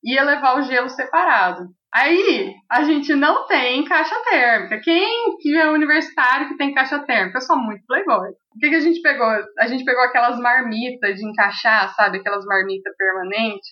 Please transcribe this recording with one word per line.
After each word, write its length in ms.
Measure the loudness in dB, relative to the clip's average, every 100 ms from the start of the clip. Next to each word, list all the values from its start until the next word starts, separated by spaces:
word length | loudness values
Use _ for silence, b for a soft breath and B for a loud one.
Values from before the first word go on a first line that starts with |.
ia 200 | -2 0
levar 340 | 2 2 2 2
o 60 |
gelo 260 | 0 -2 -2
separado. 800 | -6 -2 0 4 4 2 -2 -12 _ _
Aí, 600 | 0 2 4 2 0 -4 -10 _
a 140 | 0
gente 300 | 2 0 2
não 320 | 2 2 0 0
tem 360 | 0 0 -2
caixa 320 | 0 0 0 -4 0
térmica. 500 | 2 4 2 -2 -4
Quem 560 | 0 2 2 -2 -4 -2
que 160 | -2 2
é 120 | 2
universitário 800 | 2 2 0 0 0 0 0 -2
que 80 | -4
tem 180 | -2
caixa 260 | 0 -2 -4
térmica? 380 | -2 -2 0 -4
Eu 40 |
sou 160 | -2 -2
muito 280 | -2 -8 _
playboy. 440 | -4 0 -2 -2
O 300 | -12 _ -4
que 100 | 0
que 60 | 2
a 40 |
gente 220 | 2 2
pegou? 260 | 0 2 0 0 -4 -2
A 80 | -2
gente 160 | 0
pegou 180 | -2 2
aquelas 360 | 2 4 2 0
marmitas 760 | 0 0 0 -4 -6 -4 -6 -4
de 100 | -8
encaixar, 680 | 0 0 2 2 2 0
sabe? 260 | 0 0 0
Aquelas 260 | -6 -6 -2
marmitas 500 | -2 -2 -6 -8 -4
permanentes. 760 | -2 -2 -4 -4 -4 -6 -16